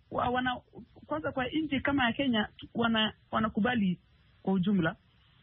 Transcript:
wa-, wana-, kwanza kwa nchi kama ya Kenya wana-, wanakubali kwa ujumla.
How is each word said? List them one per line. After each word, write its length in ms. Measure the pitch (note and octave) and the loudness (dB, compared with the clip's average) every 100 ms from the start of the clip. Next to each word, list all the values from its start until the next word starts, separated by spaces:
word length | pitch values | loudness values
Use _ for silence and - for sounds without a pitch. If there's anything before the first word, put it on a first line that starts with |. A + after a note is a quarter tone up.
| _ | _
wa-, 180 | - - | -4 -2
wana-, 300 | B3 B3+ B3 - - A#3+ - - | 0 -2 -4 -8 -20 -20 -20 -8
kwanza 260 | D4+ D4+ | -6 -4
kwa 140 | C4+ B3 | -4 -2
nchi 320 | D#4 D#4 C4 | -2 -2 0
kama 240 | - C#4 | 0 2
ya 80 | A#3+ | 2
Kenya 360 | A3+ C#4 A3+ - - - | 0 0 0 0 -6 -10
wana-, 380 | - A#3 A3+ G#3+ - _ | -2 0 2 0 -2 _
wanakubali 680 | A3+ G#3+ A3 G3+ B3 G3 E3+ _ _ _ _ | -2 0 2 0 2 0 0 _ _ _ _
kwa 100 | - | -2
ujumla. 440 | F#3+ F3+ G3 D#3+ - _ _ _ _ | 2 2 2 2 -2 _ _ _ _